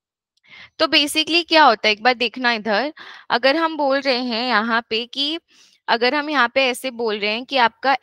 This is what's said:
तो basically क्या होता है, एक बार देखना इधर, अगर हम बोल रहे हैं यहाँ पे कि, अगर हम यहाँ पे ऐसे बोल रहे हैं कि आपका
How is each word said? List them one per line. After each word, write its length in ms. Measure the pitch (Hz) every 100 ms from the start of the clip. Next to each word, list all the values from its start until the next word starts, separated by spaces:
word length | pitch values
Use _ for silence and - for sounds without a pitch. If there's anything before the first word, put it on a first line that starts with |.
| _ _ _ _ _ - - -
तो 60 | 311
basically 500 | 302 285 311 311 330 330
क्या 160 | 320
होता 240 | 285 214 214
है, 40 |
एक 80 | 208
बार 100 | 240
देखना 400 | 247 240 254 247
इधर, 380 | 226 214 208 277 - - - -
अगर 260 | 240 262 302
हम 220 | 330 311
बोल 220 | 285 269
रहे 240 | 269 240
हैं 240 | 254 226 254
यहाँ 340 | 214 226 233 -
पे 160 | 220 240
कि, 340 | 262 285 330 - _ _ _ -
अगर 280 | 233 247 294
हम 140 | 285
यहाँ 220 | 294 240 269
पे 100 | 262
ऐसे 220 | 247 262 233
बोल 160 | 233 214
रहे 140 | 202
हैं 120 | 220 262
कि 120 | 269 226
आपका 280 | - 262 277